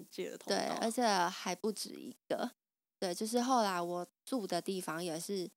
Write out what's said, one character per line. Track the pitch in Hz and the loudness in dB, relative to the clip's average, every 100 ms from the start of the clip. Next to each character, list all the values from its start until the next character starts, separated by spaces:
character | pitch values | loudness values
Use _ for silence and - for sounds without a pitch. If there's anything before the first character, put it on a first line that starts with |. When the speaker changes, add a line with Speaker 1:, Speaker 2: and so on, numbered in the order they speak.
| - | -10
Speaker 1:
界 | - 180 | -8 -8
的 | - | -6
通 | - | 0
道。 | 196 | 0
Speaker 2:
对， | - 165 | 2 0
而 | 226 | 0
且 | 226 233 190 175 | 2 4 4 4
还 | - 190 175 | 0 -4 -2
不 | - | -2
止 | - - | -2 -6
一 | 69 - - - | -10 -14 -14 -4
个。 | 131 - - _ _ _ _ | -2 -2 -6 _ _ _ _
对， | 190 | -4
就 | 180 220 | -2 0
是 | 240 | 2
后 | 247 254 | 4 4
来 | 208 180 | 4 2
我 | 175 175 175 _ | 0 -2 -6 _
住 | - 254 190 | -4 -2 0
的 | 175 | -2
地 | 170 190 | 0 -2
方 | 180 160 | -2 -4
也 | 180 160 | -4 -4
是 | 170 202 175 | -4 -4 -4